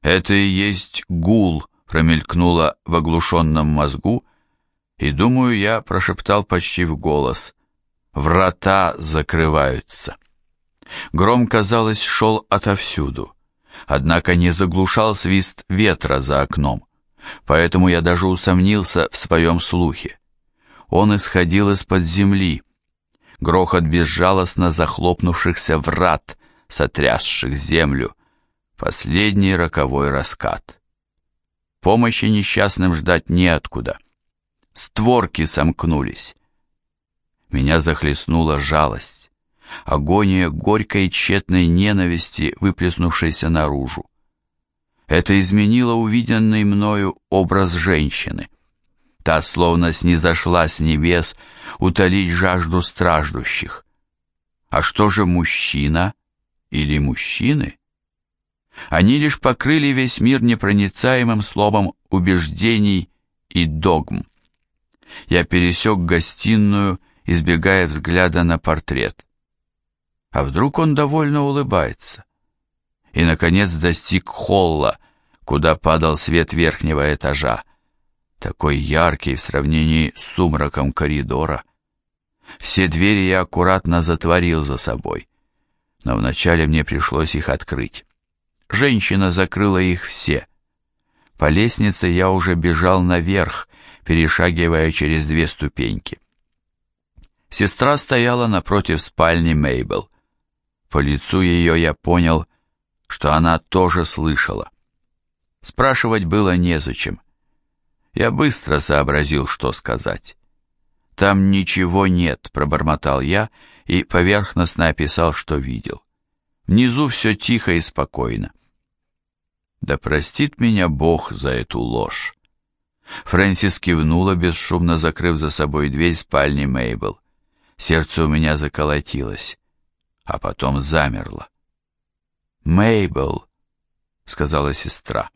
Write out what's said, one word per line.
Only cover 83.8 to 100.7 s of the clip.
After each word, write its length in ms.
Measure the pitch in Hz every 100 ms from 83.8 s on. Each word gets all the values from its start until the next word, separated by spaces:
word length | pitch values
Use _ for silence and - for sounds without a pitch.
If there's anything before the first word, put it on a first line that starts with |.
| 87 85
затворил 600 | 82 82 82 87 87 80
за 140 | 71 65
собой, 520 | - 60 50 50 - _ _ _ _ _ _ _
но 120 | 58 58
вначале 500 | 58 - 85 85 76
мне 180 | 78
пришлось 500 | 71 69 - 69 78
их 140 | 76 73
открыть. 560 | 67 - 65 57 - _ _ _ _ _ _ _
Женщина 640 | 101 139 113 - 98 95
закрыла 480 | 87 92 92 101 92
их 260 | 92 85
все. 420 | - - - 71 - _ _ _ _ _ _ _ _ _
По 100 | 76
лестнице 600 | 80 117 - 104 - 90
я 220 | 87 92
уже 240 | 95 87
бежал 460 | 85 87 80 90 92
наверх, 640 | 90 87 85 98 85 - - _ - -
перешагивая 840 | - 82 78 - 90 85 85 80 80
через 340 | 80 78 80 76
две 200 | 78 78
ступеньки. 720 | - 73 - 58 50 - - _ _ _ _ _ _ _ _ _ - - _ _
Сестра 460 | - 104 - 131 143
стояла 500 | - 127 120 123 117
напротив 560 | 98 - 101 92 78
спальни 520 | - - 82 85 82
Мейбл. 540 | 78 71 62 58 - - _ _ _ _ _ _